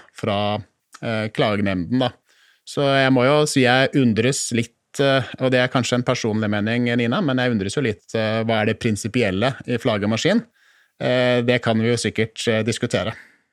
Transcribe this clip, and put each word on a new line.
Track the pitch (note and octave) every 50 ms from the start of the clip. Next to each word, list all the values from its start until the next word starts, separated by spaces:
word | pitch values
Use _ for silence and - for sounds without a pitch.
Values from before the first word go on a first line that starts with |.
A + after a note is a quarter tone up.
| - _ _
fra, | - - A2 G2+ G2+ G#2 G#2 G#2+ G#2 G2 _ _ _ _ _ - -
eh, | - A#2 A2+ G#2+ G#2+ G#2+
klagenemnden, | - - C3+ A2 G#2 G2+ G2 G2 F#2+ F2+ E2+ G2+ B2 B2+
da. | B2+ - - _ _ _ _ _ _ _ _ _ _
Så | - - - C#3+
jeg | C#3 C3+ C3+ C3+ C3
må | C3 B2 B2
jo | C3+ D3 D3+ D3+
si | D3 - C#3 B2
jeg | A#2+ B2 C3 C3+ - -
undres | C#3+ C3 A#2 G#2 A2 A2+ C3 C3+ - - - A#2+
litt, | A2+ - - _ _ _ _ - -
eh, | C#3 C#3 C3+ C3+ A#2 - - -
og | C3 B2+
det | B2+ B2
er | B2+
kanskje | B2+ - C3 A#2 - B2
en | B2 A#2+
personlig | - B2 - - A2 G#2 A2 A2 G#2
mening, | G#2 G#2 G#2 A2 A#2 A#2+ B2 A#2+ A#2+
Nina, | A#2+ A#2 A#2 C3 G3+
men | F#3 C#3 B2+
jeg | B2+ B2 B2
undres | A#2 G2 F#2+ G2+ -
jo | D3
litt, | C3 A2+ G2+ - _ - -
eh, | A2+ A2 G#2+ A2 A2+ A2
hva | A2+ A2+ G#2+
er | G#2+
det | A2 A2 -
prinsipielle | - A#2 G#2+ - - G#2+ - B2 A2+ G2 F#2 G2 A#2 C3+ C3+ - -
i | A2+ B2
flaggemaskin? | A2+ - B2 G#2+ G2+ G#2 G#2+ A2+ A2+ - D#3+ G#3 A#3+ - - _ _ _ _ _ _ _ _ _ -
Eh, | C3 B2+ B2+ B2+ B2+ B2 B2 B2
det | A#2+ A#2+ B2 A#2+
kan | - A#2+ A2 A2
vi | A2+ A#2+
jo | A#2+
sikkert, | A#2 - G#2 - - A2 - - - -
eh, | A#2+ A2 A2 G#2+
diskutere. | A#2 A2 - B2 - - F#2+ F#2 A2 - - - - _ _ _ _